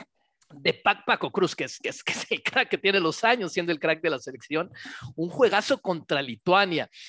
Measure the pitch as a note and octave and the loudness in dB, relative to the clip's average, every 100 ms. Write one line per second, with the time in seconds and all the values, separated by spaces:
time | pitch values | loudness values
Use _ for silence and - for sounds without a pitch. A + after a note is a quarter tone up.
0 | - _ _ _ _ C#3+ C#3 - - G3 | -20 _ _ _ _ -4 -2 0 0 0
1 | - G#3+ C#3+ - F3 - C3+ - - C#3+ | 0 -2 -2 0 0 0 -8 -8 -8 -8
2 | - - - D3+ - F3+ - F3+ F#3+ G3 | -6 -6 -4 -6 -2 -2 0 0 2 2
3 | D#3+ - A3+ B3 F3+ F#3+ E3+ D#3 D#3+ D#3+ | 2 2 2 2 0 -2 -2 0 0 0
4 | E3 C3 C3+ C3 - D3+ F#3 - - - | 0 -2 -4 -16 -4 -4 -4 -8 -16 -14
5 | - - E3+ E3 A#3+ G3 - C4+ - E3+ | -12 -6 -4 4 4 4 2 0 0 -4
6 | B2 D3 C3+ A2 - F#3 G3 D#3 A2+ - | -2 -2 -2 -4 4 4 4 0 -4 -10